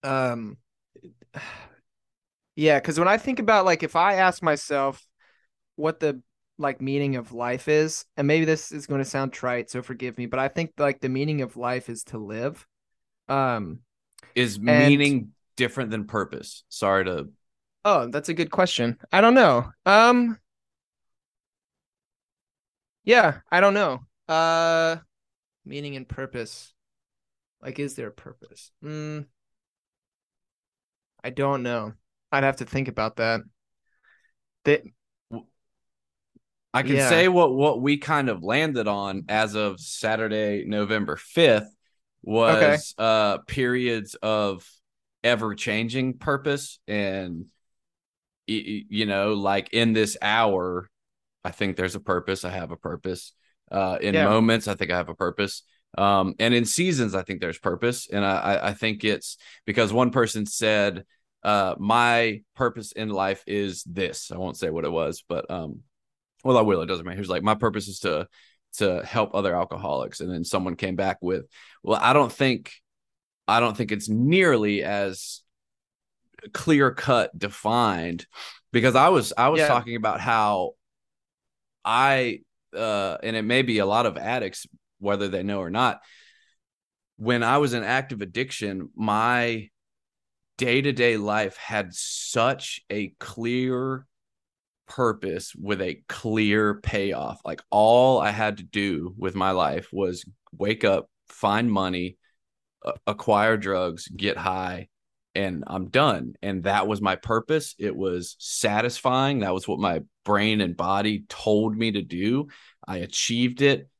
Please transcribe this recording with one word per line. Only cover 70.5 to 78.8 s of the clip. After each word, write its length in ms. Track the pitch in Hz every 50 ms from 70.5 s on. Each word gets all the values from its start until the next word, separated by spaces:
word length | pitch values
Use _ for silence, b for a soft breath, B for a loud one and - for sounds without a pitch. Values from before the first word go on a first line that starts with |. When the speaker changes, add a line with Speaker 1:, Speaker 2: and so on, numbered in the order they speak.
| - 95 90 92 85
Speaker 2:
came 180 | - - 95 92
back 220 | 90 98 95 90 -
with, 240 | - 90 95 90 - _ b b b b b b
"Well, 160 | _ - 110 -
I 120 | - 120
don't 200 | 131 147 139 110
think, 420 | - - 139 131 123 - - - - _ _ _ _ _ _ _ _ _ _ _ _ _ _
I 140 | - 107 117
don't 160 | 120 117 107
think 140 | 110 120 104
it's 160 | 107 101 104 110
nearly 760 | 107 113 123 139 170 190 190 170 139 110 107 104 101 101 69
as 580 | 80 104 101 101 98 95 - - - - - _ _ _ _ _ _ _ _ _ _ _ _ _ _ _ _ _ _ _ - - 104
clear-cut 840 | _ - - 165 160 143 139 127 - - - 139 131 117 104 - - 82
defined," 880 | - 104 104 - - 107 113 120 120 107 95 85 82 87 87 85 - _ B B B B B B B _
because 220 | - 120